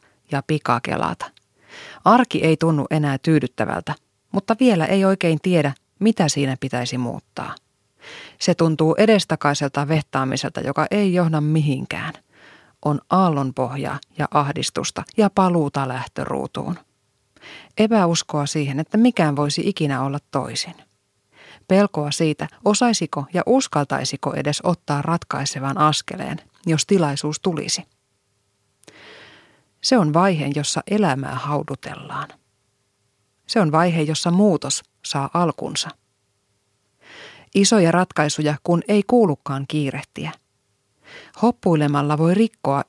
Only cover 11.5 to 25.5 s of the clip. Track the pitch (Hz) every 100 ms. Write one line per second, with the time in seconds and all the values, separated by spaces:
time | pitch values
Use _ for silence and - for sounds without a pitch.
11.5 | 156 147 131 127 160 156 - _ _ -
12.5 | - _ _ 147 147 - 185 180 143 135
13.5 | 131 127 139 139 139 - - 147 147 139
14.5 | - - - - - - - 202 - 185
15.5 | 175 143 143 135 127 127 - 135 - -
16.5 | - - 175 _ _ _ _ _ _ -
17.5 | - - - 214 220 175 165 - 151 143
18.5 | 156 139 135 160 214 247 233 156 143 147
19.5 | 170 170 - 147 131 135 139 - 143 117
20.5 | 117 - - _ _ _ _ _ _ -
21.5 | - - 190 202 - 147 - 160 151 156
22.5 | - 202 208 240 220 160 - 139 175 -
23.5 | 254 - 147 143 139 135 - - - 147
24.5 | 147 175 170 - 143 151 170 - 139 139